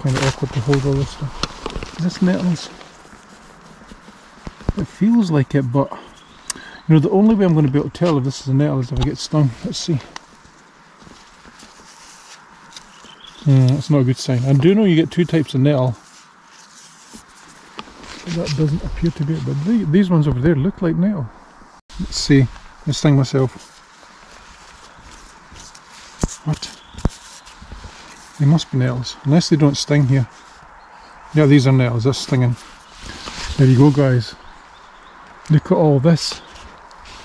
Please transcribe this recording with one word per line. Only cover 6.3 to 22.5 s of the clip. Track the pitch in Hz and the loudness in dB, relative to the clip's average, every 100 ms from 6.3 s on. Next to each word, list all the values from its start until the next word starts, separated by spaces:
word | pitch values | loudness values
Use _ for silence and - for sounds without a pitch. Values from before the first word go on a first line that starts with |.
| - - - - - - | -20 -18 -18 -18 -10 2
you | 156 | 2
know, | |
the | 147 | 4
only | 190 220 208 | 2 2 2
way | 185 | 2
I'm | |
gonna | 156 143 | 2 2
be | 143 | 0
able | 156 | -4
to | - | -2
tell | 175 147 | 0 0
if | |
this | 135 - | -2 -6
is | 131 | -2
a | |
nettle | 135 147 135 | 0 0 -2
is | 123 | -4
if | 127 | -2
I | |
get | 131 143 | -4 -4
stung. | - 156 135 113 | -4 0 0 -2
Let's | - - | -10 -8
see. | - 135 - - - - - - _ _ - - - - - - - - - - - - - - - - - - - - - - - - - - | -4 -6 -6 -20 -20 -20 -20 -20 _ _ -20 -20 -20 -20 -20 -20 -20 -20 -20 -20 -20 -20 -20 -20 -20 -20 -20 -20 -20 -20 -20 -20 -20 -20 -20 -4
Hmm, | 147 131 127 | 2 4 4
that's | 143 - | 2 0
not | 147 | 0
a | |
good | 127 127 | 2 -2
sign. | - 123 | -2 -2
I | 131 | 2
do | 139 160 | 4 4
know | 202 202 | 4 4
you | 160 | 2
get | - | 0
two | 175 165 | -2 0
types | 165 139 | 0 -2
of | 131 | 0
nettle. | 143 139 123 107 - - - _ - - - - - - - - - - - - - - - - - - 180 | 2 2 -2 -4 -14 -20 -20 _ -20 -20 -20 -20 -20 -20 -20 -20 -20 -20 -20 -20 -20 -20 -20 -20 -20 -16 -8
That | 165 151 147 | -6 -4 -2
doesn't | 151 160 | -2 -2
appear | - - 165 | -6 -2 -4
to | - | -2
be | 147 156 | -4 -4
it, | 131 | -4
but | 139 175 | -4 0
the, | 233 165 | 0 2
these | 180 185 | 2 4
ones | 165 147 | 2 2
over | 123 | 2
there | 156 143 | 0 2
look | 180 - | -2 -2
like | 170 165 | -4 0
nettle. | 196 190 110 - - - - - _ - | -2 -2 -8 -14 -20 -20 -20 -20 _ -12
Let's | - - | -10 -6
see. | - 139 127 | 2 4 2